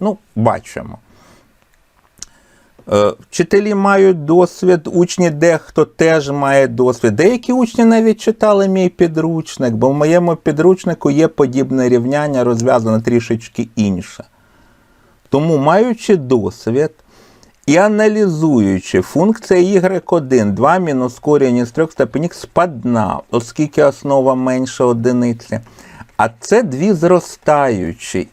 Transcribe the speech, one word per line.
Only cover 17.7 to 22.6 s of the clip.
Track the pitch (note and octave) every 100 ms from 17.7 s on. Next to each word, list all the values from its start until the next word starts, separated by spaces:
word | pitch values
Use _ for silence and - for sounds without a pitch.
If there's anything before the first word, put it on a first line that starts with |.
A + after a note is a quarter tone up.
| D#3
аналізуючи, | G#3 G#3+ G#3+ G#3+ G3+ D#3 D#3+ B2 G2 F#2+ - F#2
функція | - - G3 A3 - F#3
ігрек | F3+ G3 F#3 F#3 -
один, | E3+ C3 B2+ G#2
два | G2 C3+ F#3
мінус | E3+ C3 B2+ -
корінь | D3+ D3 C3+ B2
із | A#2
трьох | D3+ D#3+
в |
степені | - A#2+ C#3 E3+
х | -
складна, | - -